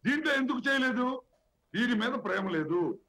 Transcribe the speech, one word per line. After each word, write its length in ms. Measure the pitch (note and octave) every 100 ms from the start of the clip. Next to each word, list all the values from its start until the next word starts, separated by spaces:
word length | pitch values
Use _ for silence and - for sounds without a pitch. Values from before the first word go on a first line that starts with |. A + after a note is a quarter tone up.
| G#3
దీంట్లో 240 | D4 D#4
ఎందుకు 280 | C#4 C4 C4 B3+
చేయలేదు? 520 | C4+ B3 A3+ B3+ C4 - _ _ _ _ G3
దీని 200 | B3 A3+
మీద 160 | A3+
ప్రేమ 380 | C4 G3+ F#3+ F#3+
లేదు. 500 | E3 D3+ F3 D#3+ G2+